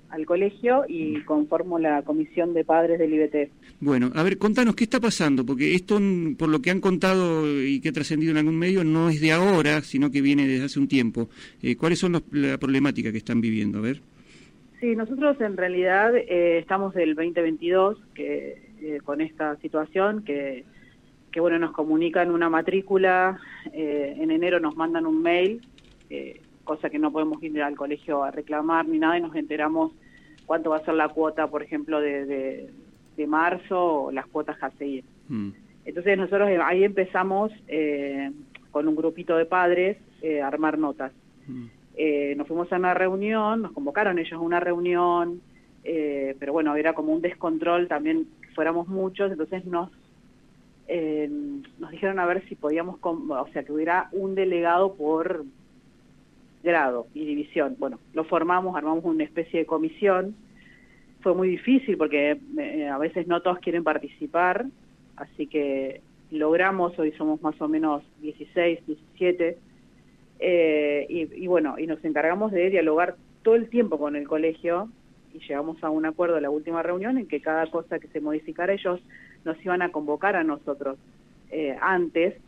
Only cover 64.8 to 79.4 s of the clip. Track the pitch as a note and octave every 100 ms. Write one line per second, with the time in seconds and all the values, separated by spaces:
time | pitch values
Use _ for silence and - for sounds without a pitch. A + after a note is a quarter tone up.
64.8 | - - - - D3 - C#3+ D#3 C#3+ C3+
65.8 | C3+ - - _ - D#3 D#3 E3+ F#3+ F#3+
66.8 | F3 F3 D#3 - D#3 D#3 D#3+ - D3+ D#3
67.8 | D#3 D3 - _ D3+ D3 D3 F3+ E3+ E3
68.8 | - D3+ - - F3+ F3+ E3+ E3+ - -
69.8 | - - - - - - F#3 F3 D#3+ D3+
70.8 | D3 D3 - E3+ D#3 - F3+ F3+ D3+ A#2
71.8 | D#3+ D3+ D#3+ D3 D#3+ F#3 G#3+ F#3+ F#3 F#3+
72.8 | D#3+ D#3 F3 - - - A3+ A#3 A3+ A#3+
73.8 | G#3 D#3 D3 D3 C#3+ D#3 D#3+ D#3+ E3+ F3
74.8 | A3+ - _ - - - - C#3+ D#3 D#3+
75.8 | D#3+ D#3 D#3 D#3+ E3+ D#3+ C#3+ D3+ D#3 E3
76.8 | E3 F3+ G#3+ C4 G3 C#3+ D#3+ D#3+ D#3+ E3+
77.8 | E3 E3 D3+ D#3 D3+ D3+ D3+ D#3 F3+ G3
78.8 | F#3 F3 - - - -